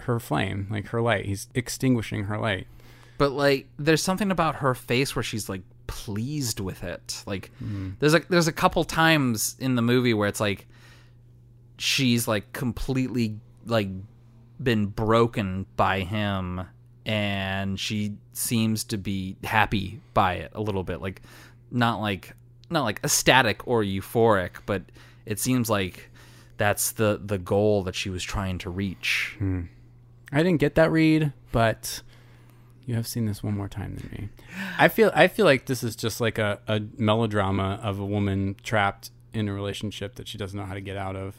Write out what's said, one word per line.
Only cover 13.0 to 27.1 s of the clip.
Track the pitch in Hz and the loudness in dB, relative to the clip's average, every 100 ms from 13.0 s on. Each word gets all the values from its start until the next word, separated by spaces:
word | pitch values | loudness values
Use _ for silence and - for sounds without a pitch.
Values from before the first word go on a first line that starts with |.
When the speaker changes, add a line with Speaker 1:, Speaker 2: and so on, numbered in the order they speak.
| 127 120 110 107 - - - | 0 0 -2 -4 -16 -16 -2
Speaker 2:
like, | 113 98 95 101 - - - - - | 0 0 -4 -12 -20 -20 -20 -20 -6
been | 123 110 101 | 0 2 0
broken | 104 110 113 117 120 95 92 95 - | 0 2 4 4 2 -4 -4 -6 0
by | 98 95 | 2 2
him, | 87 107 104 98 90 90 90 - - - - | -2 -2 -2 -2 -4 -6 -10 -14 -20 -14 -4
and | 107 101 98 95 95 98 98 | -2 -2 -2 -2 -2 -2 -4
she | - 107 104 104 - | -4 -4 -4 -6 -14
seems | - - 113 110 107 | -8 -2 2 2 0
to | - 110 | -4 -6
be | 95 98 95 98 | -4 -6 -6 -8
happy | - 110 101 104 92 98 - | 0 2 2 2 -4 -10 -4
by | - 95 | 2 2
it | 90 80 | 0 -8
a | - | -8
little | 107 95 | -6 -4
bit. | 90 82 | -6 -6
Like, | 95 92 - - - - - | -8 -10 -16 -20 -20 -20 -6
not | 123 117 101 | 0 0 0
like, | 107 95 - - - - - | -2 -4 -6 -20 -20 -20 -4
not, | 165 | -2
like, | 117 98 | -2 -2
ecstatic | 143 - - 131 120 98 - | 0 2 6 6 6 2 0
or | 117 | 0
euphoric, | 104 95 - 120 113 101 90 - - | 0 -2 -2 2 4 4 0 -8 -4
but | 98 - - - - - | -4 -4 -20 -20 -18 -10
it | 104 | -4
seems | 127 127 113 | 0 0 2
like | 101 92 - - - - - - - | 0 0 -6 -20 -20 -20 -20 -14 -2
that's | 104 98 - | 0 2 -2
the, | - 107 | 2 2